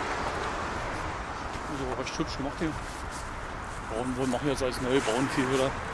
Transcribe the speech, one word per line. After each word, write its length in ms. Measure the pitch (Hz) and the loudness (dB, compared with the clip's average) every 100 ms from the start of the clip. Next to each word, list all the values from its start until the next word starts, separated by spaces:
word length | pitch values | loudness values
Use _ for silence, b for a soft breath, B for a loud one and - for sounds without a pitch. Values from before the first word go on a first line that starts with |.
| - - - - - - - - - - - - - - - - - | -2 0 0 0 -2 -2 -2 -2 -2 -2 -2 -4 -6 -6 -6 -6 -4
Also 300 | 143 131 120 | -2 -2 -2
recht 160 | 127 - | -2 -2
hübsch 180 | 160 - | -2 0
gemacht 180 | 135 - | -2 0
hier. 100 | 165 139 - - - - - - - - - - - | 0 -2 -6 -6 -6 -6 -6 -6 -6 -6 -6 -6 -4
Bauen, 200 | 113 127 123 | -2 0 2
wir 100 | 135 | 2
machen 220 | 120 143 | 4 2
jetzt 140 | 131 | 2
alles 180 | 131 120 | 2 2
neu, 200 | 127 135 | 4 4
bauen 280 | 123 113 135 | 6 4 4
viel 100 | - 127 | 4 4
wieder. 180 | 135 135 - - | 4 4 2 2